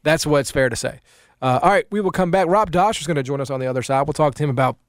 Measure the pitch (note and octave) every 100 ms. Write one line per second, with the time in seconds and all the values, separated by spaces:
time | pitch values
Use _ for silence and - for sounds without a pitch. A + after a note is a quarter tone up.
0 | D3+ D#3+ D#3 D3 C3+ C#3+ C3 A#2 - -
1 | _ _ _ _ B2+ B2+ F3 G3 - G#3
2 | F#3 F3 F3+ F#3+ E3+ F#3 G#3 E3+ G3+ -
3 | D3+ D3+ C3 C#3 C3+ C3+ B2+ B2+ A#2 C3+
4 | C#3+ D3 D3+ - D3 B2+ C3 -